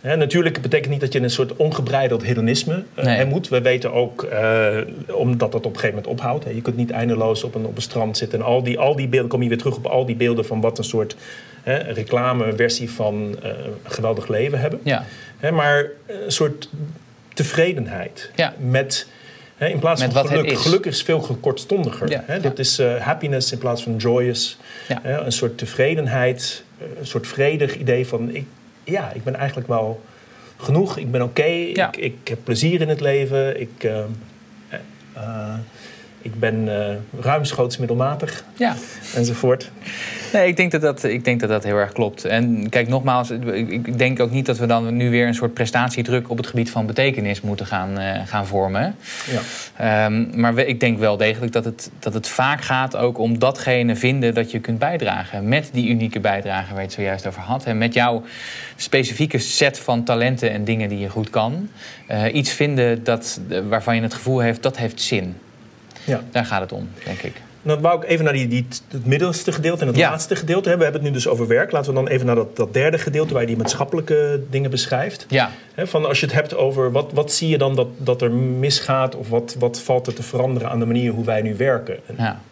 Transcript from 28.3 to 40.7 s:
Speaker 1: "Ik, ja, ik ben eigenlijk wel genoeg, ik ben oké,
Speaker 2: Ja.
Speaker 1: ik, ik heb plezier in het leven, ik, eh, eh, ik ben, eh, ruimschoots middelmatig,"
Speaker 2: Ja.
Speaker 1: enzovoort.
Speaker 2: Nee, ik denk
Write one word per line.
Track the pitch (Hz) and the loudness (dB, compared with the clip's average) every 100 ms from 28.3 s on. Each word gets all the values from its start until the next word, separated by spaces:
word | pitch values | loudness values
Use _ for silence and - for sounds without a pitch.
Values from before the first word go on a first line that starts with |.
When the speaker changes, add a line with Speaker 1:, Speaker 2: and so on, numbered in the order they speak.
Speaker 1:
"Ik, | 117 135 - - - | -6 -10 -16 -20 -20
ja, | - 190 170 | -4 -4 -4
ik | 123 | -6
ben | 113 127 | -6 -2
eigenlijk | 139 131 120 | -2 -4 -2
wel | 120 110 110 - - - - - - | 0 0 -4 -10 -20 -20 -20 -20 -14
genoeg, | - 147 190 - | 2 4 4 0
ik | 127 | -2
ben | 123 | 0
oké, | 120 135 151 170 170 | 0 2 2 2 -2
Speaker 2:
Ja. | - 180 | 0 0
Speaker 1:
ik, | - | 0
ik | 135 120 - | -6 -6 -10
heb | 117 | -8
plezier | - 113 160 175 | -2 2 2 2
in | 156 | 2
het | 147 | 2
leven, | 143 139 135 135 135 131 | 2 2 2 2 0 -2
ik, | 120 - | -8 -4
eh, | 117 107 107 110 - - - - - - - - - | -2 -2 -6 -8 -12 -20 -20 -20 -16 -14 -14 -20 -20
eh, | - 110 113 107 110 113 - - - - - | -14 -10 -8 -8 -8 -10 -16 -20 -20 -20 -16
ik | 117 110 | -12 -2
ben, | 113 110 110 | 0 2 0
eh, | 104 104 104 107 120 | 0 -2 -4 -8 -6
ruimschoots | 120 151 143 - 123 - | 0 0 0 0 -2 0
middelmatig," | 123 117 131 147 156 - - - | -2 0 0 0 -6 -8 -14 -2
Speaker 2:
Ja. | 240 135 - - - | -2 -2 -10 -14 -6
Speaker 1:
enzovoort. | 127 117 117 131 131 - - - - - - - | 0 0 2 2 2 0 -14 -12 -10 -10 -10 0
Speaker 2:
Nee, | 208 180 | 4 4
ik | 175 | 4
denk | 180 | 2